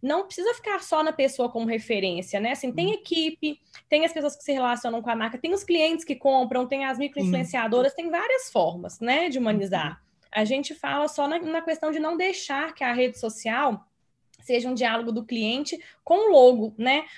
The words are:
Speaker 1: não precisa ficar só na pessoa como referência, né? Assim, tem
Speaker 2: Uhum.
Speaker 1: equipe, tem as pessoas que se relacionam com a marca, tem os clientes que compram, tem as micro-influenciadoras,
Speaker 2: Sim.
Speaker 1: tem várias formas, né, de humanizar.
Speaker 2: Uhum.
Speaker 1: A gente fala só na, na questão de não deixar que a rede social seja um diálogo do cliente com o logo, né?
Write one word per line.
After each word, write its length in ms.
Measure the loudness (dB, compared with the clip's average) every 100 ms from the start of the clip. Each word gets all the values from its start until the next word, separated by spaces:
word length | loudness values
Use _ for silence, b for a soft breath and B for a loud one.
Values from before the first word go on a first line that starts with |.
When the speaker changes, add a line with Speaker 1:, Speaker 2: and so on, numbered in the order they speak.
Speaker 1:
não 220 | -2 -2
precisa 280 | -4 -4 -4
ficar 300 | -4 -4 -6
só 180 | 0 0
na 120 | 0
pessoa 360 | 2 0 0 -2
como 160 | -2
referência, 720 | -2 -4 -2 -2 -2 -4 -4 -4
né? 140 | -2
Assim, 180 | -4 -4
tem 180 | -2 0
Speaker 2:
Uhum. 60 |
Speaker 1:
equipe, 680 | -2 -2 -2 -2 -2 -6 -6 B B 0
tem 160 | 2
as 80 | 2
pessoas 240 | 0 -4
que 80 | -6
se 80 | -4
relacionam 500 | 0 0 -2 -4 -4
com 80 | -4
a 60 |
marca, 220 | -4 -4 -6
tem 160 | -4
os 100 | -4
clientes 400 | 0 2 2 0
que 120 | -4
compram, 520 | 0 4 4 2 -2 -2
tem 160 | -2
as 140 | -4 -4
micro-influenciadoras, 960 | -4 -2 0 0 0 -2 0 2 2
Speaker 2:
Sim. 20 |
Speaker 1:
tem 140 | 0 -4
várias 400 | -2 0 -2 0
formas, 480 | 0 0 -2 -12 -6
né, 300 | 0 0 0
de 100 | 0
humanizar. 520 | 0 0 0 -2 -4
Speaker 2:
Uhum. 380 | -8 _ _ -8
Speaker 1:
A 100 | -2
gente 320 | 0 -2 -4
fala 320 | -6 -4 -2 -2
só 220 | -2 -2
na, 100 | -2
na 220 | -4 -4
questão 280 | -4 -2 -2
de 100 | -2
não 180 | -2 0
deixar 560 | -2 -2 -6 -4 -6
que 100 | -4
a 80 | -2
rede 260 | 0 0 -2
social 720 | -8 -6 -4 0 0 -2 _ _ _ _ _ _
seja 280 | -2 -2 0
um 40 |
diálogo 400 | 0 0 0 -2
do 100 | -4
cliente 560 | -4 -2 -2 -2 -4 -8 B B
com 260 | 2 4 8
o 20 |
logo, 420 | 10 10 8 0 -2
né? 280 | 0 0 -2